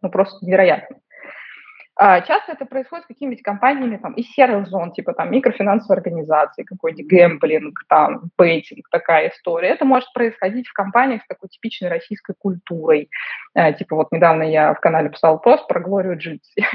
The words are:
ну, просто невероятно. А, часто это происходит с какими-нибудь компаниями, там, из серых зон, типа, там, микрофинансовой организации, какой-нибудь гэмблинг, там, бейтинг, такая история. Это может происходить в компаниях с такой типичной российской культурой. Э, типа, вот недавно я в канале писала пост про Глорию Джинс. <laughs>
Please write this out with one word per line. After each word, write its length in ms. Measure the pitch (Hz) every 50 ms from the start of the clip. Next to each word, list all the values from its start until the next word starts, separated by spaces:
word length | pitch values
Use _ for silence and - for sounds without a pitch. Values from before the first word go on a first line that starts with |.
ну, 80 | - 175
просто 340 | - 190 196 196 - - 175
невероятно. 540 | 180 185 190 185 175 151 - - - - _ _ _ _ - - - - - - - - - - - - - - _ _ -
А, 200 | 202 202 180 180
часто 320 | 180 - 339 427 - 349
это 120 | 320 - 269
происходит 420 | - - 269 254 - 339 339 -
с 20 | -
какими-нибудь 340 | 226 - 285 262 233 -
компаниями, 540 | - 208 202 202 247 262 285 269 254 233 208
там, 160 | - - 170
из 180 | - - 240 -
серых 380 | - 277 262 247 214 202 196 175
зон, 240 | 185 185 170 175
типа, 220 | - - - 175 170
там, 180 | - 170 175
микрофинансовой 640 | 202 269 - 226 - - 196 208 202 240 - - 190
организации, 680 | 185 170 175 170 160 151 156 156 151 147 - - -
какой-нибудь 480 | - - 190 - - 165 156 147 147 151
гэмблинг, 760 | 185 175 175 170 160 143 165 151 156 151 151 147 147 - - -
там, 420 | 156 156 151 - - - 170 170 - -
бейтинг, 500 | 180 170 165 156 - - - - - _
такая 420 | - 170 - - 160 156 160 -
история. 400 | - - - 175 170 170 180 202
Это 140 | 285 - 294
может 280 | 269 262 247 254 -
происходить 560 | - 240 233 226 220 - 196 190 220 254 240 -
в 40 |
компаниях 520 | - - 190 196 190 240 262 269 233 208 -
с 20 |
такой 220 | - 190 - - -
типичной 400 | _ _ - 220 - - 185 175
российской 460 | 170 170 - - 208 - - - - _
культурой. 720 | - 196 180 175 - - 175 165 156 165 151 147 147 - - - - - - - - - -
Э, 160 | - 170 156
типа, 240 | 147 - - - 160
вот 160 | 156 151 -
недавно 320 | 170 165 170 165 160 160 156
я 300 | 156 156 156 151 151 151
в 60 | -
канале 280 | - 170 160 160 151 147
писала 300 | 147 - - 160 160 156
пост 280 | - 240 302 - -
про 140 | - - 175
Глорию 360 | 165 185 196 196 185 185 175
Джинс. 320 | 151 160 165 151 - _ _
<laughs> 60 | - - 208 -